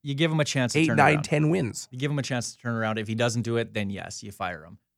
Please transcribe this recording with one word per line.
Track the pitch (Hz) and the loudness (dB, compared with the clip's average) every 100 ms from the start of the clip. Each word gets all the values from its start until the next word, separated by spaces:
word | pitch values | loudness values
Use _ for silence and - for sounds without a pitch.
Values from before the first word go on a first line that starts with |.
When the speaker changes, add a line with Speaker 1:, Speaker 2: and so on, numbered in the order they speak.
Speaker 1:
You | 143 | -6
give | 139 160 | 0 2
him | 156 | 2
a | |
chance | 143 139 120 | 2 0 2
to | 147 | 2
Speaker 2:
eight, | 160 | 4
Speaker 1:
turn | 120 | 6
Speaker 2:
nine, | 143 151 | 6 6
Speaker 1:
around. | |
Speaker 2:
ten | - 151 151 | 2 2 4
wins. | 185 117 - - | 2 0 -6 -12
Speaker 1:
You | 127 | -6
give | 143 | -2
him | 143 | -2
a | |
chance | 127 123 - | -2 -4 -4
to | - | -8
turn | 120 | -4
around. | 117 110 110 | -2 -2 -2
If | 107 | -2
he | |
doesn't | 113 120 117 | 0 0 0
do | 110 117 | 0 -2
it, | 117 | -2
then | 110 98 | -4 -4
yes, | 98 85 - | -6 -10 -12
you | 104 | -14
fire | - 92 82 | -8 -6 -8
him. | 80 104 _ | -14 -20 _